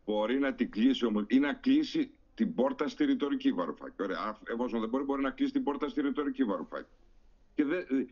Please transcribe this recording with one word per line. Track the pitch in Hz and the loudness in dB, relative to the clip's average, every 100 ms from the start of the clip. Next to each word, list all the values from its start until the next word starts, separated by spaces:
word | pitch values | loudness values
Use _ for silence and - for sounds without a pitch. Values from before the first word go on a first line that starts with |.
| - | -4
Μπορεί | 107 110 135 | 0 2 2
να | 139 | 0
την | 123 104 | 0 -2
κλείσει | 104 131 127 120 | 2 4 4 2
όμως, | 104 104 | 0 2
ή | 131 | 4
να | 143 | 2
κλείσει | 127 127 143 147 165 135 - _ - | 0 2 2 2 0 -2 -6 _ -2
την | 98 107 | -2 2
πόρτα | 135 - 147 | 0 0 -2
στη | - 143 | 0 2
ρητορική | 135 139 135 143 | 2 0 0 0
Βαρουφάκη. | 95 82 - 67 - | 0 -2 -6 -10 -6
Ωραία. | 98 80 | -4 -2
Α, | 104 107 - | -4 -6 -6
εφόσον | 113 123 113 | -4 -2 -2
δεν | 113 | -2
μπορεί, | 131 | -2
μπορεί | 139 139 | -2 -2
να | 139 | -2
κλείσει | 131 139 | -2 -2
την | 135 | 0
πόρτα | 131 143 147 | -2 -2 -4
στη | 135 | -2
ρητορική | 143 143 139 131 | -2 -2 -2 0
Βαρουφάκη. | 117 90 - 71 - - - - - - _ - | 0 -2 -6 -10 -12 -18 -20 -20 -20 -20 _ -2
Και | |
δε-, | 143 180 - 135 110 | 0 -2 -2 -2 -2